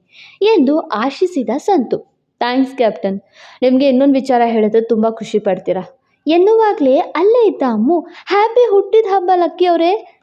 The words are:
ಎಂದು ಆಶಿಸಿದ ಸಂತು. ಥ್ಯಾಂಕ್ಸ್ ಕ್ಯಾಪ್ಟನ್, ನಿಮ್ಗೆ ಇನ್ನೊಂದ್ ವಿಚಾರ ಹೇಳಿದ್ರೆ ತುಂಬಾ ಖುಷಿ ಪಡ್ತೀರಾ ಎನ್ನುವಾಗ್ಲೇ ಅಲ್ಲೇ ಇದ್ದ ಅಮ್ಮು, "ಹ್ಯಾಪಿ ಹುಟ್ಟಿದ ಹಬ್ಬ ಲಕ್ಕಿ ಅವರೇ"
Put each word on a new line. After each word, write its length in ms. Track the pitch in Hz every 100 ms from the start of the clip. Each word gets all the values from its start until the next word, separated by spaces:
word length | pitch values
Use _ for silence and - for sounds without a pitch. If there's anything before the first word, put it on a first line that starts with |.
| _ - - -
ಎಂದು 360 | 403 440 262 302
ಆಶಿಸಿದ 720 | 320 208 247 269 359 285 214 247
ಸಂತು. 420 | - 370 220 - - _ _ -
ಥ್ಯಾಂಕ್ಸ್ 360 | 240 254 262
ಕ್ಯಾಪ್ಟನ್, 460 | - 226 185 196 196 _ _ - -
ನಿಮ್ಗೆ 260 | 254 262 277
ಇನ್ನೊಂದ್ 260 | 254 277
ವಿಚಾರ 280 | 269 240 247
ಹೇಳಿದ್ರೆ 360 | 233 233 214 220
ತುಂಬಾ 300 | 226 226 220
ಖುಷಿ 280 | 226 208 214
ಪಡ್ತೀರಾ 440 | 202 185 - 180 180 _ _ _ -
ಎನ್ನುವಾಗ್ಲೇ 720 | 330 381 453 427 403 269 269
ಅಲ್ಲೇ 500 | - 302 392 480 440
ಇದ್ದ 140 | - 262
ಅಮ್ಮು, 320 | 220 233 339
"ಹ್ಯಾಪಿ 680 | 330 - - 392 440 453 466
ಹುಟ್ಟಿದ 360 | 403 392 440 440
ಹಬ್ಬ 200 | 392 359
ಲಕ್ಕಿ 300 | 359 339 349
ಅವರೇ" 540 | 359 339 330 427 - _